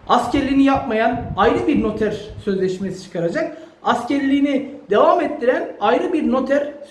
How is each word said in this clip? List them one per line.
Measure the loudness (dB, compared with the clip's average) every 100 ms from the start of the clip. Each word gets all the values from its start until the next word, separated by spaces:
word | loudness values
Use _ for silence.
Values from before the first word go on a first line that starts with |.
| 0
Askerliğini | 0 2 -2 2 4
yapmayan | 4 2 0 0 0 0 -4 2
ayrı | 2 2 0
bir | 0
noter | 0 -2 -2 -4 -10 -8
sözleşmesi | -4 -2 -2 -2 -6 -8
çıkaracak. | -10 -4 -2 -2 -4 -8 -20 -6
Askerliğini | -2 -2 0 -2 2 2 2 0 -4 -12 0
devam | 4 4 4
ettiren | 0 -2 0 0 -4 -2
ayrı | 0 0 0
bir | 0 0
noter | 0 0 -2 -2 -10 -4